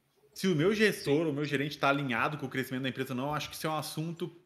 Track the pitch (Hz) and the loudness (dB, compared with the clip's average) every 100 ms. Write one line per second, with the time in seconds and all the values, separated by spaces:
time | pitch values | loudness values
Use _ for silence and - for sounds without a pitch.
0 | _ _ _ - 190 156 180 214 214 - | _ _ _ -2 2 4 4 6 4 4
1 | 147 147 160 139 147 139 147 - 139 143 | 2 2 2 0 0 0 -2 2 2 2
2 | 139 113 143 151 131 131 120 127 131 131 | 0 0 0 -2 -4 -4 -4 -4 -4 -4
3 | 131 123 143 147 - - 160 156 147 156 | -4 -4 -2 -4 -6 -6 -4 -2 -4 -6
4 | 165 165 180 - | -6 -6 -8 -10